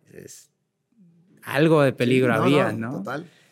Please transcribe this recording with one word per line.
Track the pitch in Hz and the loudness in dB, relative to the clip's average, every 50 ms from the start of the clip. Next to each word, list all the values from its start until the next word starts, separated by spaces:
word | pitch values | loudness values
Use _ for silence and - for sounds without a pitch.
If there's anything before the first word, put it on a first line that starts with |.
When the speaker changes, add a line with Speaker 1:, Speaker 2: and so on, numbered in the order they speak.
| _ _ - | _ _ -20
Speaker 1:
es | - - - - - - _ _ _ _ _ _ _ _ _ _ _ 185 _ _ _ _ _ _ _ - | -20 -20 -20 -20 -20 -20 _ _ _ _ _ _ _ _ _ _ _ _ _ _ _ _ _ _ _ -12
algo | - - 139 156 165 160 151 143 | -6 -2 0 2 4 4 4 4
de | 135 113 | 2 0
peligro | - 127 120 127 127 131 123 117 | 0 0 0 2 2 2 2 0
Speaker 2:
Sí, | 113 | 0
no, | 113 | 2
Speaker 1:
había, | 123 143 143 127 110 107 | 2 2 2 2 0 -2
Speaker 2:
no, | 110 113 120 139 | -6 -8 -8 -10
Speaker 1:
¿no? | - | -10
Speaker 2:
total. | 196 - 127 151 175 165 _ _ _ _ | -10 -10 -10 -12 -12 -16 _ _ _ _